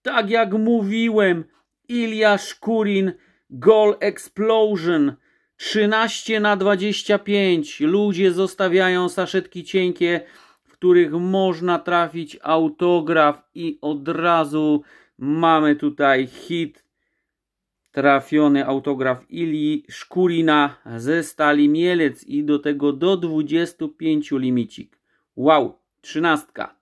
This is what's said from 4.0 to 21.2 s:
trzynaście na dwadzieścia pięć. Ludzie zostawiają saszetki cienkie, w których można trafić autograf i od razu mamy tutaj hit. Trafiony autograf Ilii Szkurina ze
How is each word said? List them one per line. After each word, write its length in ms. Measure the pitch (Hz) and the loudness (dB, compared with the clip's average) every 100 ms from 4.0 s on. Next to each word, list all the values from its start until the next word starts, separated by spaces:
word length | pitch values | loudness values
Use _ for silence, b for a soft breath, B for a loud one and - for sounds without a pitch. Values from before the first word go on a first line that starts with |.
| 202 - - - 214 226 214 196 165 165 143 123 _ _ _ _ | -4 -6 -16 -4 0 2 2 0 0 2 0 -2 _ _ _ _
trzynaście 840 | - 214 208 220 226 - - 220 | -4 0 2 2 -2 -4 -4 0
na 180 | 208 202 | 0 2
dwadzieścia 640 | 190 196 208 190 - 202 | 0 0 -2 -4 -2 -2
pięć. 600 | 202 202 196 170 147 - | 0 0 2 0 -4 -4
Ludzie 520 | 151 196 208 180 190 | 0 2 0 2 0
zostawiają 800 | 175 190 - 185 185 185 180 180 | 0 -4 -2 0 2 2 0 -2
saszetki 540 | 180 175 190 180 180 | -4 -4 -4 -6 -16
cienkie, 580 | 160 190 180 170 170 170 B B B B | -4 -2 -2 -2 -2 -2 B B B B
w 100 | _ | _
których 380 | _ 180 175 160 | _ 4 4 4
można 680 | 160 180 190 190 165 180 170 | 0 -2 0 0 -2 -2 -2
trafić 580 | - 175 165 165 151 - | -2 -2 -2 -6 -12 -12
autograf 1000 | - 160 160 151 175 175 156 160 147 147 _ | -2 0 0 0 0 2 2 2 2 0 _
i 240 | - 170 147 | -10 -10 -6
od 260 | 147 147 139 | -8 -6 -6
razu 760 | 170 170 170 147 156 151 147 B B B _ | -2 0 0 0 0 0 0 B B B _
mamy 580 | 135 156 165 160 151 147 | -4 0 2 4 2 0
tutaj 520 | 147 147 143 131 127 | -2 0 2 2 -2
hit. 580 | - - 170 - _ _ _ _ _ _ _ _ _ _ _ _ | -10 -8 -6 -6 _ _ _ _ _ _ _ _ _ _ _ _
Trafiony 760 | - 139 139 135 151 147 143 131 | 0 2 2 2 2 4 2 0
autograf 600 | 135 139 131 131 123 _ | -4 -4 -4 -2 -4 _
Ilii 560 | 170 165 151 151 151 - | -8 -4 -2 -2 -4 -8
Szkurina 880 | - - 180 185 165 160 151 143 - - 117 | -20 -8 0 2 2 2 2 0 -4 -14 -8
ze 260 | 123 165 | -2 -2